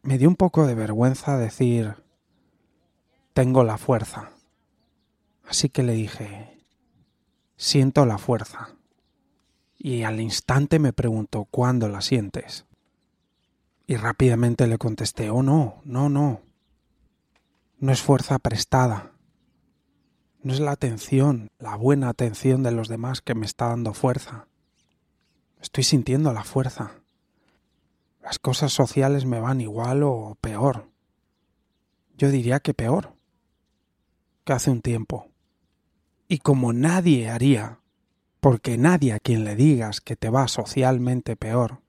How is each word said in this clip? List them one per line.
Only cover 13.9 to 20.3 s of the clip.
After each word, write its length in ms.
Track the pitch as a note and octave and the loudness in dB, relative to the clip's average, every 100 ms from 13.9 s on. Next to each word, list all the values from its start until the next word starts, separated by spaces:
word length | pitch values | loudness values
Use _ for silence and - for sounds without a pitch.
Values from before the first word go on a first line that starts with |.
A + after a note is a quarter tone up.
| A#2 | -4
rápidamente 680 | A2 - C3 A#2 A#2+ A#2 B2 | -4 2 2 4 2 2 0
le 100 | A2+ | 0
contesté, 520 | A#2+ G#2+ A2 - A2 | -4 -6 -8 -6 -4
Oh, 140 | A#2+ | 0
no, 380 | C3+ D#3 A#2+ - | 2 2 0 -6
no, 260 | D3 B2+ C#3+ | -8 -2 0
no. 320 | C#3+ D3 G#2+ _ _ _ _ _ _ _ _ _ _ _ _ _ _ | 2 0 -2 _ _ _ _ _ _ _ _ _ _ _ _ _ _
No 120 | C3+ | 0
es 100 | C3 | 0
fuerza 380 | - C3+ - C3+ | 2 2 2 -2
prestada. 720 | A#2 A2 - C3 B2 G2+ - _ _ _ _ _ _ _ _ _ _ _ _ | -2 -4 0 2 2 -2 -10 _ _ _ _ _ _ _ _ _ _ _ _